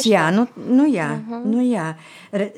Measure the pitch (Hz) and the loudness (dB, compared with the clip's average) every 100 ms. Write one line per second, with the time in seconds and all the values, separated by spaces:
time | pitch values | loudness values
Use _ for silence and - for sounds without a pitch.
0 | 226 196 160 196 240 - - 254 294 220 | 2 2 4 2 0 -4 0 2 2 2
1 | 151 147 220 233 240 233 254 226 160 160 | -2 -6 -8 -8 -2 0 0 0 -4 -8
2 | - - - 202 202 | -16 -20 -8 -6 -6